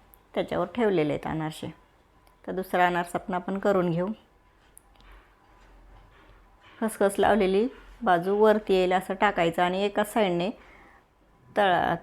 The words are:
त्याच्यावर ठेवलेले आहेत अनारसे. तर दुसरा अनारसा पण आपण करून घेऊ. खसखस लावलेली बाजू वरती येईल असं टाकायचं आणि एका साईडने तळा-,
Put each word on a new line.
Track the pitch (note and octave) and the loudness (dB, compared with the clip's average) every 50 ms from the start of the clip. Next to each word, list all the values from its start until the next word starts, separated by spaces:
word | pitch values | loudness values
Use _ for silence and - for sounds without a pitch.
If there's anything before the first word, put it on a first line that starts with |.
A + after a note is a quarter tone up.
| _ _ - _ _ _ - | _ _ -20 _ _ _ -6
त्याच्यावर | G3 E3 - D#3+ E3 F3+ F3+ - | -6 -4 -4 -2 -4 -4 -4 -2
ठेवलेले | A#3+ A3+ G#3 F#3+ E3 D3+ D3 | -2 0 2 2 2 0 0
आहेत | C#3+ - - | -2 -4 -4
अनारसे. | D3+ D#3 D#3+ D#3 D#3 D3+ - - - - - _ _ _ _ _ _ _ _ _ _ _ _ - | -6 -6 -4 -6 -6 -8 -10 -12 -14 -14 -16 _ _ _ _ _ _ _ _ _ _ _ _ -12
तर | F#3+ | -10
दुसरा | F3+ F#3 F#3 - F#3+ F3+ F3+ | -8 -8 -6 -2 2 2 2
अनारसा | F3 F3 F3 F3 - - F3 | 4 2 0 -2 -4 -6 -8
पण | - - F#3 | -6 -4 -6
आपण | F3+ - G3 G3 G3 | -6 -4 -4 -4 -2
करून | G3 G3+ G3 F#3 F3 F3 | 0 2 2 2 2 0
घेऊ. | E3 F3 F3+ G#3+ A3 - _ _ _ _ _ _ _ _ _ _ - - _ _ _ _ - - - - _ _ _ _ _ _ _ _ - - - - - - - - _ _ _ - - - - - _ _ _ _ - - - - | 0 -2 -2 -4 -6 -10 _ _ _ _ _ _ _ _ _ _ -20 -20 _ _ _ _ -20 -20 -20 -20 _ _ _ _ _ _ _ _ -20 -20 -20 -20 -20 -20 -20 -20 _ _ _ -20 -20 -20 -20 -20 _ _ _ _ -20 -18 -10 -6
खसखस | A#3 A3 - - G3+ G3 G3 G3+ | -6 -6 -2 0 0 0 2 2
लावलेली | F#3+ - G#3 A3 F#3+ F#3+ F#3+ G3+ A#3 C4 - - - - - - | 4 4 4 4 2 2 2 0 0 -2 -4 -10 -20 -20 -12 -4
बाजू | A#3 F#3+ F3+ E3+ F3 G3 G3+ | 0 2 2 2 2 0 2
वरती | G#3 A3 G#3+ G#3 G#3+ G#3+ - F#3+ | 4 4 4 4 4 2 0 2
येईल | F#3 F#3 F3+ | 2 2 2
असं | F#3 F#3+ F#3 - F#3+ | 0 -2 -2 -4 -2
टाकायचं | G3 G#3+ G3+ G3 F#3 E3+ E3+ E3 F#3 | 0 0 0 2 0 0 0 0 0
आणि | F3+ F3+ F#3 F#3+ | 0 0 0 -2
एका | G3+ G3+ - G#3+ G#3 | -2 -2 -2 -2 -2
साईडने | - - A#3 G#3 F3+ F3 E3+ F3 G#3+ - - - - - - - - - - _ _ _ _ _ _ _ _ _ - - | -2 0 0 0 0 0 -2 -2 -4 -6 -10 -16 -20 -20 -20 -20 -20 -20 -20 _ _ _ _ _ _ _ _ _ -6 -2
तळा-, | G#3 G3+ F#3+ F3 D#3+ - - E3+ - | 0 2 2 2 2 0 0 -2 -2